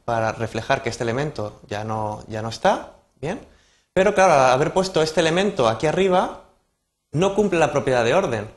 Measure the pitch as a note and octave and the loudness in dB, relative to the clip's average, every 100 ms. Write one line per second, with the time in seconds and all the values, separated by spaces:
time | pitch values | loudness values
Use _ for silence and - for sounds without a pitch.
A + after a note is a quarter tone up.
0 | - A2+ A2 G#2 A2 A2+ A2 C3+ A#2 - | -4 -2 -2 -2 -6 -6 -2 -2 -2 -6
1 | A#2 A#2+ D3 B2 G#2 - - G#2 A2 A2 | -4 -4 -4 -6 -10 -10 -10 -8 -6 -6
2 | G#2+ G#2+ - G#2+ A2+ - F#3 B3 - - | -6 -8 -10 -8 -8 -2 0 0 -4 -20
3 | _ - C#3+ B3 - _ _ _ _ F3+ | _ -12 -10 -10 -12 _ _ _ _ 0
4 | G3 G3 F#3+ C#3+ B2+ B2+ D#3+ F#3 F#3 E3 | 2 4 6 6 6 4 2 0 0 0
5 | D#3 F3+ D#3+ F3 G3+ G3 A#2 A2+ D#3 D#3+ | 0 2 2 2 0 2 0 2 0 0
6 | F#3+ F3+ A#3+ - - _ _ _ _ _ | 2 2 0 -6 -20 _ _ _ _ _
7 | _ C#3+ F#3+ G3 G#3 F3 D3+ C#3+ C3+ B2 | _ -2 0 2 0 2 0 0 0 0
8 | A2+ E3 F#3 A2+ A2 | 2 2 0 -4 -8